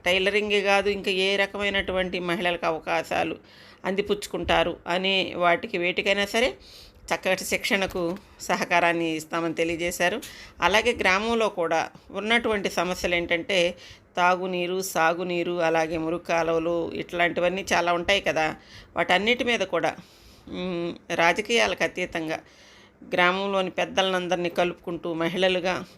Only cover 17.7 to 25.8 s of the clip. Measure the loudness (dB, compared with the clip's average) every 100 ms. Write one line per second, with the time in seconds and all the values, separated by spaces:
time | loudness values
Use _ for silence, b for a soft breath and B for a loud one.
17.7 | 0 2 2 2 0 2 0 0 -2 B
18.7 | B B -4 2 2 4 0 2 0 0
19.7 | 0 0 -2 B B B B B -8 -4
20.7 | -4 -6 -8 -6 2 2 2 2 2 2
21.7 | 0 -2 -2 -6 -4 -4 -6 -10 B B
22.7 | B B -20 -6 2 2 2 0 0 0
23.7 | -2 -2 0 2 0 0 0 0 0 0
24.7 | -2 -8 -8 -6 -2 -2 2 2 2 0
25.7 | -2